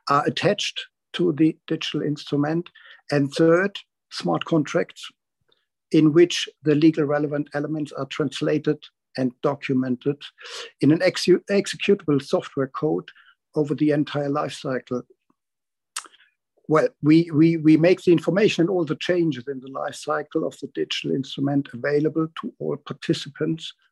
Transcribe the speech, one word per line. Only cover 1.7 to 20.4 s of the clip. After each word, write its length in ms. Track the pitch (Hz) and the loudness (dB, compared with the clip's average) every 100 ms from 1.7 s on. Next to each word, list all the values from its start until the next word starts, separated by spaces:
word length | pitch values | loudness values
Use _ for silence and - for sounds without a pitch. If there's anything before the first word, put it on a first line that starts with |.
| 160 - 151 | -8 -6 -4
instrument. 680 | 151 147 - 143 147 165 - _ - - _ | -4 -4 -4 -2 0 -2 -6 _ -20 -20 _
And 220 | 143 139 | -2 -2
third, 460 | - 165 170 202 - _ _ _ | 2 4 4 2 -6 _ _ _
smart 340 | - 175 156 | -8 -4 -4
contracts, 640 | - 165 - 170 185 - - _ _ _ _ _ _ _ _ | 0 0 0 -2 -4 -8 -20 _ _ _ _ _ _ _ _
in 200 | 160 156 | 4 6
which 360 | 160 175 - - _ | 6 4 2 -6 _
the 120 | 151 | 0
legal 300 | 147 160 160 | 4 4 2
relevant 440 | 143 147 147 147 147 | 0 0 -2 -4 -6
elements 380 | 147 147 156 143 | -6 -6 -6 -8
are 140 | - 135 | -8 -10
translated 760 | - 143 - 151 151 151 151 - _ _ - | -4 -4 -2 -2 0 0 -4 -6 _ _ -4
and 160 | 127 - | -4 -2
documented 800 | 147 139 - 131 131 123 139 143 - _ - - - - | -4 -4 -2 -2 0 -2 -4 -6 -10 _ -18 -16 -16 0
in 120 | 135 | 4
an 80 | 170 | 4
exu-, 420 | 185 - - 180 - | 2 0 2 2 4
executable 720 | 202 196 - - 202 - 143 | -2 -2 -6 0 0 2 0
software 460 | - 185 - - 135 | 0 -4 -4 -6 -6
code 400 | - 151 175 - - _ _ _ | -2 -2 -2 -6 -20 _ _ _
over 200 | 151 147 | -4 -2
the 160 | 135 151 | 0 2
entire 380 | 147 143 147 143 | 2 -2 -4 -4
life 240 | 151 143 | -4 -4
cycle. 500 | - 143 123 - 123 - _ _ _ _ _ _ _ _ - - _ _ _ _ _ - | -8 -6 -6 -6 -8 -8 _ _ _ _ _ _ _ _ -16 -16 _ _ _ _ _ 0
Well, 200 | 156 185 _ | 2 2 _
we, 280 | 147 160 170 | 4 4 4
we, 240 | 151 165 165 | 4 4 4
we 220 | 156 156 | 4 6
make 240 | 175 180 | 6 4
the 100 | - | 4
information 480 | 160 170 175 220 - | 2 2 2 2 2
and 80 | 170 | 2
all 140 | 185 | 2
the 100 | 151 151 | -2 -4
changes 520 | - 180 165 127 131 | -2 0 0 -2 -6
in 120 | 131 | -12
the 100 | 135 | -10
life 240 | 139 147 | -10 -10
cycle 520 | 139 - 151 143 160 | -10 -6 -6 -4 -4